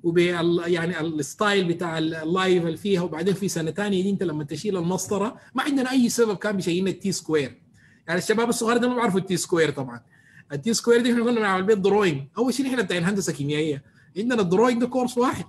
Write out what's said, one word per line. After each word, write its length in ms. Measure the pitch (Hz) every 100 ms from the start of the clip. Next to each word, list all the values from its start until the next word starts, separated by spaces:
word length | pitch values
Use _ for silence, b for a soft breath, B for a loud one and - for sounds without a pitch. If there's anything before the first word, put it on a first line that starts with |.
وبال-، 640 | 170 170 175 175 170 170 170
يعني 320 | 175 165 170
ال-، 180 | 160 156
الستايل 500 | - - 208 202 175
بتاع 240 | 170 180 160
ال-، 160 | 160
اللايف 500 | 160 156 185 185 180 170
اللي 100 | 160
فيها. 240 | 202 190
وبعدين 340 | 175 156 185
في 140 | 190 196
سنة 220 | 170 160
تانية 320 | 160 208 185
دي 80 | 190
أنت 120 | 196
لما 220 | 180 151
تشيل 320 | 151 156 214 190
المسطرة، 600 | 170 185 - 202 214 B B
ما 80 | -
عندنا 280 | 311 277 240
أي 180 | 262 240
سبب 280 | - 226 190
كان 200 | 208 202
بيشيلنا 340 | 175 175 190
التي 220 | - 202
سكوير. 480 | - - 156 131 - _ b b b -
يعني 100 | 175
الشباب 280 | - 220 233
الصغار 280 | - 226 240
ده 120 | 247
ما 60 |
بيعرفوا 260 | 247 233 185
التي 160 | 190 175
سكوير 340 | - 175 151
طبعًا. 300 | 139 127 120 _ b b b b
التي 220 | 143 214
سكوير 260 | 220 233 240
دي 120 | 240
إحنا 120 | 233
كنا 160 | 233 233
بنعمل 220 | 208 185
بيه 120 | 190
دروينج. 480 | 214 190 208 196 139 139 -
أول 160 | 254
شيء 120 | 240 269
إحنا 160 | 254
بتاع 160 | 196 180
الهندسة 320 | 170 202 180
الكيميائية، 520 | 143 143 147 156 139 b b b 175
عندنا 220 | 233 240
الدروينج 380 | 180 185 247 240
ده 60 | 247
كورس 320 | 254 247 240
واحد 260 | 254 294